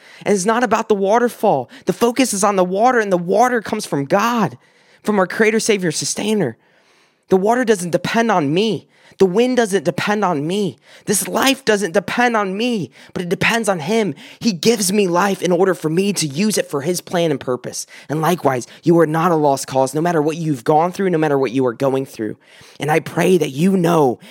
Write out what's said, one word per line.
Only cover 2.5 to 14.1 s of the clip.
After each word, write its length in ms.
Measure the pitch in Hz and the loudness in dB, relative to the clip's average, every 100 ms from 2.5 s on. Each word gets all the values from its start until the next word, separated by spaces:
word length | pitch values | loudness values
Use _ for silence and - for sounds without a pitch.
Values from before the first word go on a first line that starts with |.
| 196 | 2
the 80 | |
water, 360 | 180 190 240 247 | 0 2 2 2
and 120 | 208 | 2
the 60 | 180 | 0
water 440 | 175 196 247 240 | 0 2 2 0
comes 260 | - 214 - | -2 -6 -4
from 180 | 151 139 | -4 0
God, 540 | 190 226 240 180 120 _ _ _ _ | 0 0 0 -2 -4 _ _ _ _
from 160 | - 208 | -2 0
our 80 | 180 | 0
Creator, 340 | - 220 220 | 2 2 2
Savior, 320 | - 202 180 | 0 0 0
Sustainer. 680 | - 143 - 208 214 139 110 _ _ _ _ _ _ _ | -4 -6 -4 -2 0 -2 -4 _ _ _ _ _ _ _
The 80 | 190 | 0
water 260 | 202 247 | 2 0
doesn't 280 | 226 208 175 | 2 0 0
depend 400 | 165 - 226 233 | -4 -2 0 2
on 220 | 185 139 | 2 2
me. 340 | 165 220 151 - _ _ _ | 0 0 -2 -8 _ _ _
The 60 | 190 | 2
wind 320 | 185 254 247 | 2 2 2
doesn't 260 | 220 190 | 0 0
depend 400 | 147 - - 208 | -2 -4 -2 0
on 240 | 196 151 151 | 0 0 -2
me. 300 | 196 190 - _ - - | -2 -4 -6 _ -14 -4
This 220 | 208 - | -4 -2
life 380 | 185 254 269 - | 0 0 0 0
doesn't 260 | 208 196 | 0 0
depend 460 | 196 185 - 240 226 | -2 -2 0 0 0
on 180 | 202 190 | -2 -2
me, 340 | 247 226 139 - - | -2 -2 -6 -10 -12
but 80 | - | -10
it 60 | 175 | -6
depends 400 | 185 180 226 208 | -2 0 0 -2
on 120 | 180 | -2
him. 360 | 147 226 202 | -2 -2 -2